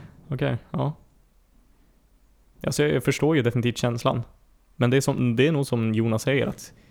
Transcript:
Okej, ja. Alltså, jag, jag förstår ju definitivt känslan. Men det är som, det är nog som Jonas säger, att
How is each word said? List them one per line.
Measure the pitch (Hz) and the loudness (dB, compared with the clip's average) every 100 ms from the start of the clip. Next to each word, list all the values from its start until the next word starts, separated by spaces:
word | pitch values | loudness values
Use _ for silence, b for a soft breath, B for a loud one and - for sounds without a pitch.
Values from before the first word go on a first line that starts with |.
| B B - | B B -10
Okej, | 131 139 123 - | -4 -2 -2 -6
ja. | - 135 156 - _ _ _ _ _ _ _ _ _ _ _ _ _ _ _ - | -4 -4 -6 -14 _ _ _ _ _ _ _ _ _ _ _ _ _ _ _ -4
Alltså, | 139 | 0
jag, | 147 | 2
jag | 147 | 2
förstår | 131 135 147 160 | 0 0 2 2
ju | |
definitivt | 120 117 117 120 | 2 0 -2 -2
känslan. | 123 117 135 123 120 - _ _ _ - | -2 -2 -2 -2 -6 -14 _ _ _ -2
Men | 120 | 2
det | 135 | 2
är | |
som, | 135 135 123 117 | 2 0 0 2
det | 139 | 2
är | |
nog | 156 139 | 2 0
som | 120 113 | -2 0
Jonas | 110 113 110 | 0 0 0
säger, | - 135 117 | 0 0 0
att | - - b b | -4 -14 b b